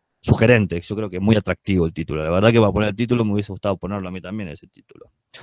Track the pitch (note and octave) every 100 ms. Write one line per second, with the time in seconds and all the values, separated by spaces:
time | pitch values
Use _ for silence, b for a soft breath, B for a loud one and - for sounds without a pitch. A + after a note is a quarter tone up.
0 | _ _ - - A2 A#2+ F#2+ E2+ - G#2
1 | G#2 F2+ G2 G#2+ F#2+ F2+ - F#2 E2 D#2+
2 | E2 D#2 D#2 F2+ A2 A#2 G#2 F#2+ G#2+ G2+
3 | A#2 A#2+ G#2+ G#2 G2+ F#2+ G2+ F#2 F#2 G#2
4 | F#2 F#2 F2+ G#2+ F#2 D2+ - _ _ -
5 | - _ _ B